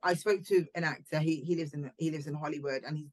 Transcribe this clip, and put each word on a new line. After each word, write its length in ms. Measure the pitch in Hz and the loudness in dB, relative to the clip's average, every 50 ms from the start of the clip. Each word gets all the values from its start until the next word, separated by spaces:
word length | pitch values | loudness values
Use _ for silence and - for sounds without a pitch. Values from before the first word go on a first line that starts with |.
| - | 2
I 120 | 180 180 | 2 2
spoke 280 | 170 - 214 208 190 - | 2 4 2 2 2 2
to 220 | - 202 185 170 - - | 4 4 4 4 4 -2
an 80 | 170 165 | -2 -2
actor, 340 | 156 135 - 135 - - 156 | -2 -2 -4 -8 -4 0 0
he, 220 | 156 160 160 151 - | 2 2 2 0 0
he 120 | 165 175 165 | 0 0 0
lives 160 | 160 147 - | 0 -4 -4
in, 160 | 147 143 131 - - | -8 -8 -8 -6 -2
he 120 | 160 160 | -2 -2
lives 160 | 156 156 143 151 | -2 -2 -4 -6
in 80 | 147 | -6
Hollywood 480 | 151 151 151 151 147 143 143 135 131 131 | -6 -4 -4 -4 -4 -2 -2 -2 -2 -4
and 120 | 131 156 151 | -4 -6 -6
he's 140 | 151 143 | -6 -8